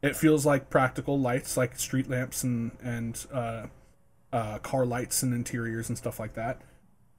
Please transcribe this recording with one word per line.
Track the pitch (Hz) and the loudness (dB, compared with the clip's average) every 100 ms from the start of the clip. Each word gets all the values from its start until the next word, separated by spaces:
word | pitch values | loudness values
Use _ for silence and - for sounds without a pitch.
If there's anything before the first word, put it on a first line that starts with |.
it | 143 139 | 0 4
feels | 156 151 | 6 6
like | 143 139 - | 6 4 4
practical | 151 127 - 139 143 | 4 4 0 -2 0
lights, | 127 127 - - | 2 0 0 0
like | 127 - | 0 0
street | - 131 131 | -2 0 0
lamps | 127 127 - | -2 -2 -2
and, | 127 120 117 - | -2 0 -2 -6
and, | 123 117 117 113 - | -6 -4 -4 -6 -6
uh, | 131 117 113 110 - - - - _ _ | -4 -4 -6 -10 -16 -20 -20 -20 _ _
uh, | 123 107 107 | -2 -2 -6
car | - 135 | -2 0
lights | 123 120 127 - | 2 0 -2 0
and | 131 | 0
interiors | 120 120 123 117 113 117 | 0 -2 -2 -2 -4 -4
and | 120 | -4
stuff | - - | -4 -6
like | 110 | -8
that. | - 113 123 - - - _ - | -4 -4 -6 -10 -20 -20 _ -20